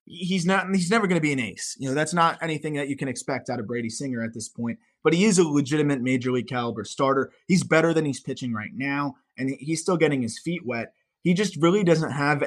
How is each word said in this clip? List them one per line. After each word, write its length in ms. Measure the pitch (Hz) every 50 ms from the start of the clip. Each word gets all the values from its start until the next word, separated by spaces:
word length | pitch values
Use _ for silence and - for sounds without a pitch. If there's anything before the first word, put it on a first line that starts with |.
| _
he's 400 | - - 170 185 175 190 185 160
not, 220 | 185 190 190 175 180 196
he's 160 | 190 175 165
never 160 | 226 233 208
gonna 140 | 180 185 165
be 120 | 156 147
an 80 | 143 131
ace. 360 | 113 98 87 - - - - -
You 80 | 135 131
know, 60 | 131
that's 180 | 147 156 151
not 240 | 175 175 165 165 - -
anything 320 | 165 160 156 147 151 156 151
that 140 | 143 143 139
you 80 | 135
can 120 | 135 143 135
expect 400 | 127 - - - 135 123 - -
out 100 | 123 123
of 80 | 110
Brady 220 | 95 117 120 117 110
Singer 340 | 113 - 143 135 123 117
at 120 | 113 113 113
this 140 | 117 - -
point. 280 | - - 117 117 113 - _ _ _ _
But 120 | - 160 165
he 100 | 175 202
is 140 | 220 185 185
a 100 | 175 156
legitimate 540 | 143 147 139 123 156 151 147 147 143 127
major 280 | 120 127 131 127 120 127
league 160 | 127 123 117 -
caliber 360 | 131 123 120 117 110 110 101
starter. 480 | - - - 139 135 135 135 123 - _ _ _ -
He's 160 | 185 170 127
better 300 | - 156 160 165 165 160
than 100 | 160 151
he's 160 | 143 131 -
pitching 320 | - 143 127 - 131 123
right 180 | 113 107 107 - -
now, 400 | 110 135 143 143 143 143 139 - _ _ _ _ -
and 100 | 135 135
he, 60 | 135
he's 240 | - 131 156 165 156
still 160 | - 190 180
getting 240 | 156 160 151 143 131
his 160 | 120 113 117 -
feet 280 | - 165 175 165 -
wet. 260 | 120 117 117 110 - _ _ _ _ _ _
He 100 | - 175 180
just 220 | 180 214 - -
really 280 | 139 165 170 190 214 196
doesn't 260 | 175 160 160 160 117
have 300 | 120 147 143 147 147 139 139